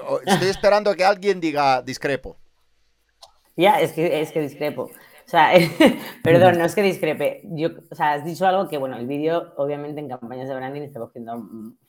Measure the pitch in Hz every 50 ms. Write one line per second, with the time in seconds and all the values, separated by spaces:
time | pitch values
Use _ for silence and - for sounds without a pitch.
0 | 131 139 139 135 131 185 202 156 180 190 185 - - 196 202 214 208 202 185 160
1 | 185 196 208 185 196 202 190 185 165 156 143 143 143 135 131 127 123 127 127 -
2 | - 143 135 - - 95 - - - _ _ _ _ _ _ _ _ _ _ _
3 | _ _ _ _ - _ _ _ _ _ - 165 175 202 202 151 160 139 - 160
4 | 165 175 139 151 156 151 - 160 151 135 - - 147 147 - 127 - - - -
5 | - - - - _ - - 170 151 135 180 175 170 156 - - 311 208 - -
6 | - - - - - 165 165 175 185 180 175 170 170 160 - 214 202 190 170 139
7 | 170 156 143 - 147 135 - - - 202 170 147 160 170 165 - - - 151 165
8 | 160 151 147 147 139 175 160 143 190 190 185 196 190 147 151 143 135 131 123 117
9 | 120 127 143 143 151 160 170 170 170 - - 147 139 143 147 143 147 147 147 151
10 | 151 123 123 - 117 113 127 127 131 135 135 131 131 131 139 147 143 139 143 117
11 | 113 - - 123 113 113 117 120 107 87 107 113 107 117 - _ _